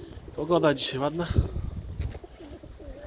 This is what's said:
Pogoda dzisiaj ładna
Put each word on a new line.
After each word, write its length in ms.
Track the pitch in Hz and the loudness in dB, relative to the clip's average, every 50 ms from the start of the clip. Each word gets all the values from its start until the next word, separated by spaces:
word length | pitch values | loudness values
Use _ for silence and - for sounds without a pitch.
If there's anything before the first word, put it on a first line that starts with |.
| - - - - - - - | -10 -12 -14 -14 -14 -10 -6
Pogoda 380 | - 151 160 175 160 156 151 143 | -4 2 4 6 8 8 6 6
dzisiaj 260 | 135 - - 135 131 | 4 0 -2 0 0
ładna 280 | 139 147 156 170 170 165 - - - - - - - - - - - - - - - - - - - - - - - - - - - - - - - - - - - | 0 0 0 0 0 4 4 4 4 4 0 -2 -4 -4 -6 -6 -8 -6 -4 -4 -4 -4 -4 -6 -12 -14 -16 -16 -14 -14 -14 -14 -14 -16 -16 -14 -12 -12 -12 -12 -8